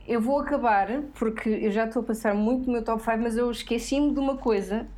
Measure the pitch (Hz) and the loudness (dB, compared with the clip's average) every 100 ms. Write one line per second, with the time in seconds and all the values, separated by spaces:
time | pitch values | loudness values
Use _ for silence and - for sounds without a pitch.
0 | - 233 226 285 294 277 233 202 190 277 | -2 0 2 0 0 0 4 4 2 -2
1 | 294 - 220 220 226 214 214 208 226 247 | -6 -2 -2 -2 -2 0 2 0 0 -2
2 | 240 220 220 208 214 254 254 240 226 226 | -2 -2 0 2 2 2 0 -2 0 -2
3 | 233 226 233 220 247 220 - 233 - 277 | 0 0 0 0 0 -2 -2 -4 0 0
4 | 294 277 269 269 240 202 185 214 - | 2 2 0 0 2 2 0 -4 -6